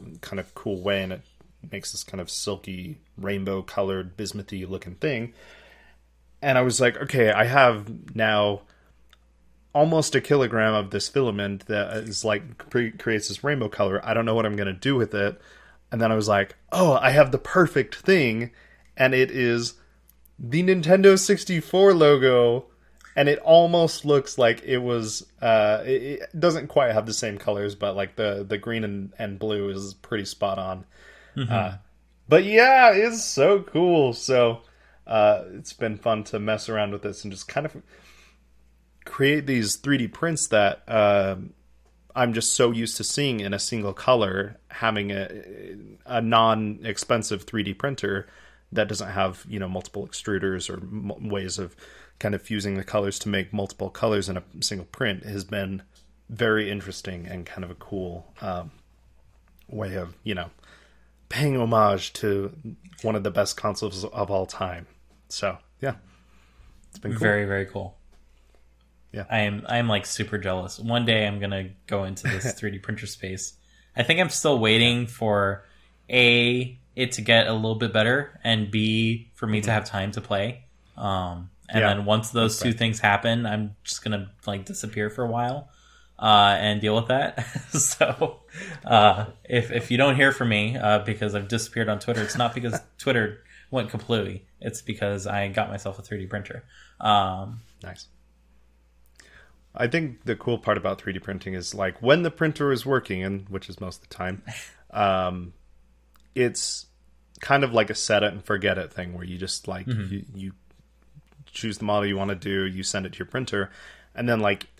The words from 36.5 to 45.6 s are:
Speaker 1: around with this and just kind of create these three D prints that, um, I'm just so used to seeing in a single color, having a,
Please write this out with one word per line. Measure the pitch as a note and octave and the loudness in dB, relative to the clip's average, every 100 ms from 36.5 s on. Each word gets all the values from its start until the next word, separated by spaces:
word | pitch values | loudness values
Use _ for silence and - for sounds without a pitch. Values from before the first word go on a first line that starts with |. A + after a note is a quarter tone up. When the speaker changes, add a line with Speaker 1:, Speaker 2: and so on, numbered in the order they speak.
| G#2+ - | -4 -2
Speaker 1:
around | A2 G#2 | -2 -2
with | G2+ | -4
this | G#2 G2 | -8 -10
and | G#2 | -12
just | F#2+ - | -12 -8
kind | - D3+ | -6 -6
of | - - - - - - _ _ _ _ _ _ _ - | -10 -20 -20 -20 -20 -20 _ _ _ _ _ _ _ -16
create | - C#3 D3+ C#3 | 0 2 2 2
these | B2+ G#2 - | 0 0 -2
three | C#3 C#3 | 0 0
D | A2+ | 0
prints | - E3 D#3 - | -2 -4 -2 2
that, | A2 G2+ - - | 4 4 2 0
um, | A2+ G#2 G2+ G2 F#2+ F#2 - _ _ _ _ _ - | 4 6 4 2 -2 -10 -18 _ _ _ _ _ -2
I'm | B2 | 0
just | A2+ - | 0 0
so | - A#2+ | 4 2
used | A#2 A2+ - | 2 -4 -4
to | - | -4
seeing | - C#3+ A#2 | -2 0 -2
in | G2 | -2
a | G2 | -4
single | - A#2 G2+ | -4 -4 -4
color, | F#2+ - B2 G2+ F#2+ G2+ - _ | -6 0 0 2 -2 -6 -10 _
having | - A2+ G#2+ G2+ | -4 -2 0 -2
a, | G2 F#2+ G#2 - G#2 | -4 -6 -10 -18 -18